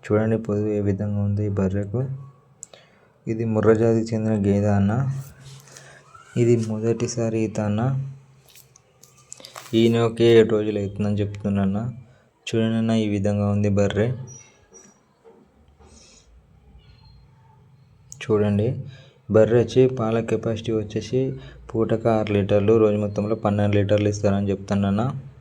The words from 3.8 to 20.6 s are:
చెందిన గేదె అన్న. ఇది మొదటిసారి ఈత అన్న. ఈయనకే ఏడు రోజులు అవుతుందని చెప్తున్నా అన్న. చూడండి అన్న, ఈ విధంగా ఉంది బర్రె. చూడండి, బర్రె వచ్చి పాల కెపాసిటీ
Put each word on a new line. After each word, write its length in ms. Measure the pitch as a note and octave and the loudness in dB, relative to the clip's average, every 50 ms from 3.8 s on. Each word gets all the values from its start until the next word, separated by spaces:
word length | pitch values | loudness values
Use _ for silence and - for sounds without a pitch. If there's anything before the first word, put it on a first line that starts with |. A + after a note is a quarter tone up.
| A2+ A#2 A2+ A2+ A2 - A2+ | 4 2 2 2 0 -2 -4
చెందిన 200 | A2 A2 A2 A2 G#2+ F#2+ | -2 0 0 0 2 2
గేదె 220 | G2+ G2 G2+ G2+ G#2 | 2 2 2 2 2
అన్న. 260 | G2+ G2+ G2+ G2+ G#2 B2+ C#3 C3+ C3+ - C3+ - - - - - - - - - - - - - - - _ _ - - - - - A#2+ | 2 2 2 2 2 0 -2 -2 -4 -6 -10 -14 -18 -20 -20 -20 -20 -20 -20 -20 -20 -20 -20 -20 -20 -20 _ _ -20 -20 -20 -10 -2 0
ఇది 180 | A#2+ A#2 A#2+ A2+ A2 G#2+ | 4 4 4 2 2 -2
మొదటిసారి 720 | A2 G#2+ A2 A2+ A2+ A2+ A#2+ A2 - A#2 A#2 A2+ A2+ A2+ A2 | -4 -2 0 -2 0 0 -2 -4 -4 -4 -4 -2 -2 -2 -2
ఈత 160 | G#2+ G2+ - | -2 -4 -4
అన్న. 220 | G#2+ G#2 G#2 G#2 A#2 C3 C#3 C3+ - - - - - _ _ _ _ _ _ - - _ _ _ _ _ _ _ - _ _ _ _ _ - - - - - - - - - | -2 -2 -2 0 -2 -2 -2 -4 -6 -8 -12 -16 -20 _ _ _ _ _ _ -20 -20 _ _ _ _ _ _ _ -20 _ _ _ _ _ -20 -20 -20 -20 -20 -20 -14 -2 2
ఈయనకే 540 | A2+ A2+ A2+ A#2 A#2 A#2 A2+ A2+ - A#2 A#2 A#2 A2+ | 2 4 4 4 2 0 0 0 2 4 8 8 8
ఏడు 100 | A2 A2 | 8 6
రోజులు 300 | A2 G#2+ G#2 G#2+ G#2 G#2 | 2 -2 -2 -2 -2 -4
అవుతుందని 400 | G2+ G2 G2+ - G#2+ G#2 G#2 G2+ | -4 -6 -6 -4 -4 -2 -2 -2
చెప్తున్నా 420 | G#2 G2+ G2+ - - G2+ G2 G2 | -2 -4 -6 -6 -4 -2 0 0
అన్న. 160 | G2 G2 G2 G#2 A#2 B2+ C3 - - - - _ _ _ _ _ _ - | 0 0 -2 -4 -6 -6 -10 -12 -18 -20 -20 _ _ _ _ _ _ -4
చూడండి 300 | - A2+ A2+ A2+ A2+ A2+ | -2 -2 0 0 0 0
అన్న, 140 | A2+ A2+ | 0 0
ఈ 160 | A2+ A2+ A2 G#2 | 0 0 0 0
విధంగా 380 | G#2 G2+ G2 G#2 G#2 G#2 G2+ G2+ | -2 -2 -2 -2 0 0 0 0
ఉంది 180 | G2+ G#2 G#2 G#2 | 0 0 0 0
బర్రె. 380 | G2+ G2 G2+ G2 F#2+ G2 G#2+ A#2+ C3 - - - - - - - _ _ _ _ _ - - - _ _ _ _ _ _ _ A4+ A4+ _ _ _ _ _ _ _ _ _ - - A3+ - - - - - _ _ _ - _ _ _ _ _ - - - _ - - _ - - - - - _ _ _ _ _ - _ - _ _ _ _ _ _ _ _ - - - - | 2 2 0 0 0 0 0 0 -2 -6 -10 -16 -18 -20 -20 -20 _ _ _ _ _ -20 -20 -20 _ _ _ _ _ _ _ -20 -20 _ _ _ _ _ _ _ _ _ -20 -20 -20 -20 -20 -20 -20 -20 _ _ _ -20 _ _ _ _ _ -20 -20 -20 _ -20 -20 _ -20 -20 -20 -20 -20 _ _ _ _ _ -20 _ -20 _ _ _ _ _ _ _ _ -20 -18 -16 -4
చూడండి, 440 | - A2 G#2 G#2 G#2 G2+ G2+ G#2 B2 C#3+ - - - - - - - _ _ _ - | 0 0 2 2 2 2 0 0 0 -2 -4 -10 -14 -16 -20 -20 -20 _ _ _ 0
బర్రె 300 | G2+ A2 A2 G#2+ A2+ A#2+ | 4 4 4 6 4 2
వచ్చి 220 | A2+ A2 - B2+ C3 B2+ | 2 2 4 4 4 4
పాల 320 | C3 B2+ A2+ A2 A2+ A2+ | 2 -2 -4 -2 -2 -2
కెపాసిటీ 520 | A2+ A2+ A2+ G#2+ - A2+ A2+ G#2 | -2 -2 -4 -4 -2 -4 -6 -6